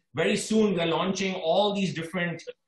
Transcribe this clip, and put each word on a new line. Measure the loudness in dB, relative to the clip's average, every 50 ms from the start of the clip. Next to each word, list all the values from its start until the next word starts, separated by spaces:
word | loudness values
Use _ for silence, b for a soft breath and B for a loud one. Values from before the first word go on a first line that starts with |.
| _ _ -4
very | -2 0 0 0
soon | 0 0 2 2 4 4 4 2
we're | 2 0
launching | 0 0 0 0 0 -2 -2 -2 -4 -4
all | -2 0 0 2 4 2 2 2
these | 0 -2 -2 -2
different | -4 -6 -6 -4 -4 -4 -4 -4 -8 -10 -16 -18 _ _